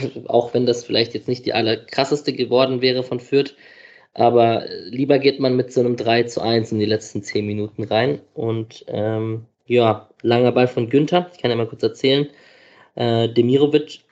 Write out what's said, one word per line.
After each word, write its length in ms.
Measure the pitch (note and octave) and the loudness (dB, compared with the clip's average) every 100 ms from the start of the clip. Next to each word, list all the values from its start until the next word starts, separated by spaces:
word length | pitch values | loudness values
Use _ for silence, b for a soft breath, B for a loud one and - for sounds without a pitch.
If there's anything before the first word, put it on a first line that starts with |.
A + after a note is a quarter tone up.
| B2+ | -2
<laughs> 140 | A#2 - | -10 0
auch 280 | A#2 - | 0 2
wenn 120 | B2 A#2+ | 0 0
das 180 | A#2 | -2
vielleicht 300 | - A2+ A2+ | -2 -2 -2
jetzt 140 | G#2+ - | -4 -6
nicht 180 | B2 - | -6 -4
die 80 | |
allerkrasseste 800 | A#2+ A2+ A2 - - C3+ D3 D3 | -2 0 -2 -4 -4 -2 -2 -4
geworden 480 | B2+ A#2 A#2+ C3 B2+ | -4 0 2 2 2
wäre 240 | C3 B2+ | 0 0
von 160 | B2 B2 | -4 -8
Fürth, 340 | - C#3 C3+ - B B B B B | -2 0 0 -6 B B B B B
aber 520 | - A#2 A#2+ A2+ A2+ - - F2 | 0 4 6 4 2 -4 -12 -10
lieber 320 | B2 C#3 C#3 | -4 2 2
geht 200 | C3+ - | 2 2
man 160 | C3 | 0
mit 180 | B2+ B2+ | 0 0
so 80 | C3 | 0
einem 160 | A#2+ A#2+ | 0 0
drei 280 | A2+ A#2 | 0 0
zu 160 | A#2 - | 0 -2
eins 320 | A2 A2+ A2 | 0 0 0
in 60 | G#2+ | -2
die 60 | |
letzten 380 | G#2 G#2+ - G#2 | -2 -2 -4 -12
zehn 240 | - A2 G#2 | -6 -4 -4
Minuten 380 | G#2 G#2 - | -4 -6 -8
rein. 360 | G2 G#2+ C3 - - | -2 0 0 -2 -8
Und, 500 | - A2+ A2+ A2+ - - | -8 -4 -4 -6 -12 -10
ähm, 580 | G#2+ G#2+ A2 A2 A2 A2 _ - | -4 -4 -4 -4 -8 -12 _ -2
ja, 440 | A#2+ A2+ G#2 - _ | 2 4 2 -4 _
langer 300 | - A#2+ B2 | 0 2 4
Ball 160 | B2 B2 | 4 2
von 220 | - A2+ | 0 0
Günther, 400 | C#3 D3+ F3+ F3 | 2 2 0 -2
ich 80 | - | -6
kann 100 | A#2+ | -4
ja 60 | A#2 | -2
mal 120 | A2+ | -4
kurz 140 | - | -4
erzählen. 460 | A2+ - C3 C#3 C#3+ b b b b b b | -4 -2 0 2 0 b b b b b b
Äh, 340 | - A#2+ A#2 A2+ | -4 0 2 0
Demirovic, 720 | A2+ A#2+ C3+ D3 - - - _ | 2 2 4 2 2 -2 -16 _